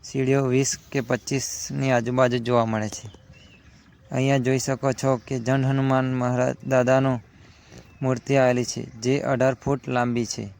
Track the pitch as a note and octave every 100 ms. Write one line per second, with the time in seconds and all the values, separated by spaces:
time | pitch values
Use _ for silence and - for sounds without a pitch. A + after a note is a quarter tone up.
0 | - C3+ C3 C#3 C3+ B2+ C#3 - - C#3
1 | B2 B2+ - C#3 - - - C#3 C3+ B2
2 | A#2 B2+ B2+ B2 A#2 A#2+ A2+ A2 G#2+ -
3 | G#2+ - - - - - - - - -
4 | - C3 C3+ C#3 B2+ C3 C3 C3+ C3+ B2+
5 | C3+ B2+ - C3 A#2 C3+ C3 C3+ C3+ C3
6 | C3 B2+ B2 B2 B2+ B2+ - C3 B2 C3
7 | C3+ B2 - - - - - - - -
8 | C3+ B2 - C#3 B2+ B2 A#2+ - - A2
9 | A#2 C#3 - C3 C3 B2+ - C#3 - B2+
10 | B2 A#2+ A2+ - G#2